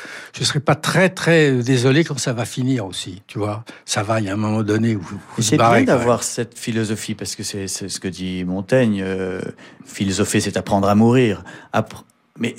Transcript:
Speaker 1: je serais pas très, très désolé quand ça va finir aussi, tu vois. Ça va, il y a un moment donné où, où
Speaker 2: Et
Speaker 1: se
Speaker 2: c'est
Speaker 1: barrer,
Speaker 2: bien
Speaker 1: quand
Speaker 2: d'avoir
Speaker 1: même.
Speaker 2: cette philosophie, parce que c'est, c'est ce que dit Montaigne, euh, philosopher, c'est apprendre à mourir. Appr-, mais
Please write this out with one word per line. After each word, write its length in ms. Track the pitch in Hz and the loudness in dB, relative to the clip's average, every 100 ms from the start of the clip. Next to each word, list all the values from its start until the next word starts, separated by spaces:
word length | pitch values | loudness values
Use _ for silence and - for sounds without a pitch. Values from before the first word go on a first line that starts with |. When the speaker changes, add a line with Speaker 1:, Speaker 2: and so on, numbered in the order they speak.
| - - - - | -18 -18 -16 -4
Speaker 1:
je 60 | |
serais 160 | - 147 | -2 -2
pas 160 | - 147 | 0 0
très, 320 | - 160 185 | 2 2 2
très 420 | 185 - 165 147 | 2 2 4 6
désolé 540 | 127 120 131 127 139 | 2 2 2 4 4
quand 160 | 160 139 | 2 -2
ça 120 | - | -4
va 120 | 113 | -4
finir 420 | - - 127 131 95 | -6 -4 -2 -2 -4
aussi, 360 | 92 - 90 _ | -8 -12 -14 _
tu 120 | - | -6
vois. 240 | 104 110 - - | -4 -6 -10 -16
Ça 200 | - - | -6 -4
va, 160 | 104 113 | 0 0
il 60 | 101 | 0
y 20 | |
a 60 | |
un 20 | 101 | -2
moment 260 | 107 107 | 0 0
donné 320 | 104 110 113 | 2 2 2
où, 60 | 107 | 0
où 400 | 82 101 - - | -4 -12 -12 -4
Speaker 2:
Et 20 | |
Speaker 1:
se 60 | 120 | 2
Speaker 2:
c'est 60 | 151 | 4
Speaker 1:
barrer, 260 | 117 117 | 6 6
Speaker 2:
bien 100 | 240 | 6
Speaker 1:
quand 40 | 139 | 4
Speaker 2:
d'avoir 200 | 120 117 | 4 2
Speaker 1:
même. 60 | |
Speaker 2:
cette 320 | - - 113 - | 0 -6 -8 -8
philosophie, 600 | - 113 107 107 - 104 | -4 -2 -2 -4 -6 -8
parce 180 | 95 | -8
que 80 | - | -8
c'est, 240 | 101 101 95 | -8 -8 -8
c'est 220 | - 98 | -8 -8
ce 100 | - | -8
que 80 | 98 | -8
dit 380 | 85 92 92 | -6 -6 -4
Montaigne, 560 | 90 92 98 131 117 98 | -4 -4 0 2 2 0
euh, 360 | 95 95 92 92 - - - - | -2 -4 -4 -6 -8 -12 -20 -20
philosopher, 540 | - - 98 95 101 107 | -16 -4 -2 0 0 0
c'est 180 | 104 95 | 0 -4
apprendre 320 | 90 101 98 | 0 2 4
à 60 | |
mourir. 480 | 104 117 127 120 90 - - - | 4 6 6 4 0 -8 -20 -6
Appr-, 320 | 107 113 - - _ _ - | -4 -4 -8 -20 _ _ -6
mais 160 | 113 | -6